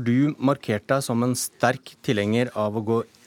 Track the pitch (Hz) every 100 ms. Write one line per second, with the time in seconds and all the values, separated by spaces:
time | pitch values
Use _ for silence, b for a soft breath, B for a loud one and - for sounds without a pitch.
0 | 120 123 151 147 131 139 - 104 - 135
1 | 135 117 123 127 - - 120 131 - -
2 | - 104 104 113 123 110 107 110 107 113
3 | - _